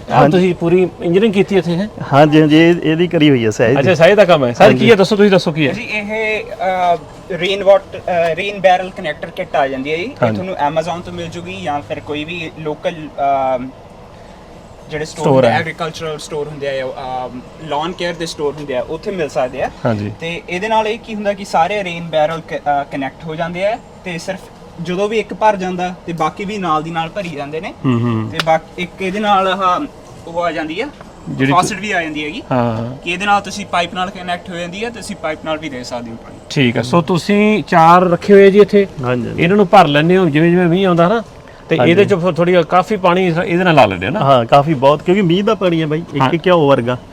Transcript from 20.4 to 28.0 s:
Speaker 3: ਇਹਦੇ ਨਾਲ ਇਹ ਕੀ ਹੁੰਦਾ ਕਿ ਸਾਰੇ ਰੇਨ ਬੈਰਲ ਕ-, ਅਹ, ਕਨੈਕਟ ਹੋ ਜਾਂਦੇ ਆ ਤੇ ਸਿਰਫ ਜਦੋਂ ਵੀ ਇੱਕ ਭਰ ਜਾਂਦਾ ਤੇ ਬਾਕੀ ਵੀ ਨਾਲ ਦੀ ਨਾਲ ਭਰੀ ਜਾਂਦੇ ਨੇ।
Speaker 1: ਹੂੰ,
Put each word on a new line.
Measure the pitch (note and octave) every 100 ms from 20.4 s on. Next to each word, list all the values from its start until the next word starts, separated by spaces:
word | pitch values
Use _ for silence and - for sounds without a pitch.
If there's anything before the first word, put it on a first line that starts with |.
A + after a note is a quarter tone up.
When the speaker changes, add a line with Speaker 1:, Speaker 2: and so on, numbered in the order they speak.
| -
Speaker 3:
ਇਹਦੇ | F3+ A3
ਨਾਲ | A3 G#3+
ਇਹ | A3+
ਕੀ | A3+
ਹੁੰਦਾ | G#3 G3+
ਕਿ | G3
ਸਾਰੇ | G3+ F3+ F3 G#3
ਰੇਨ | F3+ E3+
ਬੈਰਲ | E3 D#3 D#3 D#3+
ਕ-, | - D#3
ਅਹ, | D3 C#3+ C#3
ਕਨੈਕਟ | C#3 C3+ -
ਹੋ | D#3+
ਜਾਂਦੇ | D#3 E3 F3 G3+
ਆ | A#3+ - -
ਤੇ | F#3 E3
ਸਿਰਫ | F#3+ F#3+ - - - -
ਜਦੋਂ | E3 F3+ G#3
ਵੀ | A3+
ਇੱਕ | G3+
ਭਰ | F3+ G#3+ G3
ਜਾਂਦਾ | F#3 F3+ F3+ F3+ -
ਤੇ |
ਬਾਕੀ | E3 D#3 F3+
ਵੀ | G3 G#3+
ਨਾਲ | F3+ D#3
ਦੀ | E3
ਨਾਲ | E3 E3
ਭਰੀ | G#3 F3
ਜਾਂਦੇ | C#3+ C#3+ D#3+
ਨੇ। | F#3 -
Speaker 1:
ਹੂੰ, | C#3+ A#2+